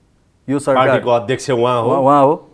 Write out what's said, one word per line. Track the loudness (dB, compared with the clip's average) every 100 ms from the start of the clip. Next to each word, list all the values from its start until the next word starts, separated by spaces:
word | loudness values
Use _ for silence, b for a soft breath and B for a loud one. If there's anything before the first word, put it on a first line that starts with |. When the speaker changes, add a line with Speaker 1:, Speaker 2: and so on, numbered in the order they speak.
| _ _ _ _ -6
Speaker 1:
यो | -4
सरकार | 0 2 2
Speaker 2:
पार्टीको | 0 0
अध्यक्ष | -2 -2 -6 -4
उहाँ | -2 0 -2
हो। | -2
Speaker 1:
उहाँ, | 0
उहाँ | 2 4 2
हो। | 0 -8